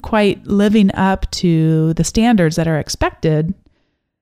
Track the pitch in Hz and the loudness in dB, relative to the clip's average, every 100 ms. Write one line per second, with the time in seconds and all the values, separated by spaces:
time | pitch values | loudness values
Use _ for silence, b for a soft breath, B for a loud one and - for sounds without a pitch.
0 | - 220 208 - - 202 208 214 196 - | -2 0 0 -2 -2 0 2 4 2 2
1 | 190 190 - - 180 160 160 160 160 160 | -2 -2 -4 -2 0 2 2 0 0 -2
2 | 165 - 226 226 160 170 165 156 - - | -2 0 2 2 2 0 -2 -2 -4 -4
3 | 330 - 160 156 160 190 _ _ _ _ | -4 -2 -2 0 -2 -6 _ _ _ _
4 | _ _ | _ _